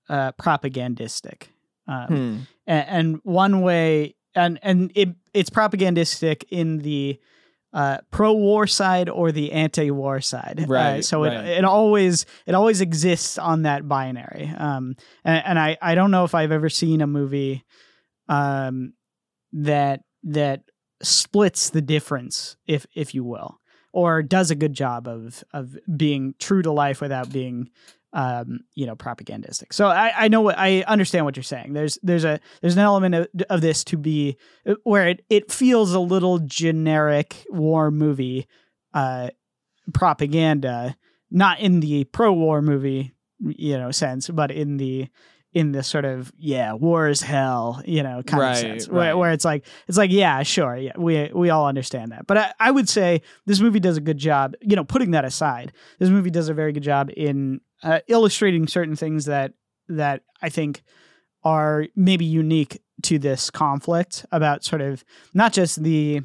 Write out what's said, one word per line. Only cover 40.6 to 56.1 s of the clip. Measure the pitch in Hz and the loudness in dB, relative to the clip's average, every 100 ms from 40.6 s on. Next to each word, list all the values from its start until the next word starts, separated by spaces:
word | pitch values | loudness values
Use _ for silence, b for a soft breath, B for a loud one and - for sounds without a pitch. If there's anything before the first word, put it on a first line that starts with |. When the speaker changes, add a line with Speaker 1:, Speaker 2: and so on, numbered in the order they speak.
| 131 120 123 135 _ _ _ | 0 -4 -6 -10 _ _ _
Speaker 1:
not | 175 190 170 | 4 4 4
in | 202 180 | 2 2
the | 151 147 135 | 2 0 -2
pro-war | - 233 180 160 151 | 2 2 4 2 2
movie, | 151 143 135 135 135 - _ - | 2 0 0 -4 -6 -12 _ -10
you | 170 147 151 135 | -8 -6 -4 -4
know, | 127 | -4
sense, | 135 147 131 - | -4 -4 -4 -6
but | 165 143 | -2 -2
in | 151 147 143 | -2 -4 -4
the, | 135 131 131 b b b _ | -4 -6 -8 b b b _
in | 175 151 | -2 0
the | 139 | -2
sort | 131 156 | -4 -4
of, | 139 131 127 - | -4 -6 -10 -10
"Yeah, | 156 131 113 | -4 -2 -4
war | 110 160 170 156 | -2 0 2 2
is | 143 | 0
hell," | - 143 135 123 117 123 160 | -2 -2 0 -2 -4 -6 -4
you | 160 | -2
know, | 139 127 | -2 -6
kind | 123 147 | -2 0
of | 131 | 2
Speaker 2:
Right, | 123 | 0
Speaker 1:
sense, | 113 110 113 | -2 -6 -4
where, | 175 170 | 0 2
Speaker 2:
right. | |
Speaker 1:
where | 165 175 | 2 2
it's | 156 170 | 2 0
like, | 151 B B - | -2 B B -4
it's | 185 | 2
like, | 202 | 4
"Yeah, | 190 185 135 | 4 4 2
sure, | 143 - 143 123 | 0 0 -2 -2
yeah, | 131 - | -8 -4
we, | 170 156 147 | 0 0 0
we | 180 175 | 0 2
all | 156 143 | 2 2
understand | 139 127 131 117 | -2 -4 -8 -10
that." | 113 - | -10 0
But | 202 | 2
I, | 208 - | 0 2
I | 226 | 2
would | 269 208 | 4 2
say | - 180 170 b b - | 2 2 2 b b -2
this | 196 | 2
movie | 226 214 | 4 4
does | 185 160 | 2 0
a | |
good | 151 151 | -2 -2
job, | 151 147 135 143 | 0 2 0 -2
you | 214 196 | 0 0
know, | |
putting | 147 262 233 | 0 -2 2
that | 160 | 0
aside, | 131 - 156 123 123 b b b | 0 -2 -2 -2 -8 b b b
this | |
movie | 185 | 2